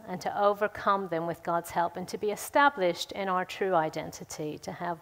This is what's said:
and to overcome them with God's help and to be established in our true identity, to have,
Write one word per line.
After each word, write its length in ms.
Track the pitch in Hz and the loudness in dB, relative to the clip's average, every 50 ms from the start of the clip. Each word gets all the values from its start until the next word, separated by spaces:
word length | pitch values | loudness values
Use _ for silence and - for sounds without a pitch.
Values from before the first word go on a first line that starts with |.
| 214 202 | -12 -10
and 100 | 185 180 | -8 -6
to 220 | - 190 - - | -4 -4 0 4
overcome 680 | 208 202 208 202 214 202 - - - 214 202 196 196 185 | 4 4 4 4 0 -2 -2 0 0 2 2 2 0 -2
them 180 | 170 165 165 | -2 -2 0
with 160 | 170 160 - | -2 -4 -4
God's 300 | - - 170 170 170 - | -2 -2 0 0 -2 -2
help 240 | - 175 170 175 - | 0 0 0 0 -2
and 100 | - - - | -6 -10 -8
to 80 | - 185 | -6 -4
be 140 | - 208 | -2 -2
established 800 | 202 - - - - 294 285 285 277 214 185 175 170 - - - - | -2 -4 -4 0 4 6 6 6 6 4 2 2 2 0 -4 -6 -4
in 160 | - 196 196 | -4 -2 0
our 160 | 185 180 185 | 0 0 0
true 280 | - - - - 190 185 | -2 -4 -2 0 4 4
identity, 840 | 165 156 160 156 160 151 170 - - 175 - - - 156 151 151 - | 4 4 2 0 -4 -6 -8 -10 -12 -12 -12 -8 -6 -6 -6 -6 -8
to 160 | - - 185 | -8 -10 -8
have, 260 | - 180 175 170 160 | -6 -4 -6 -6 -6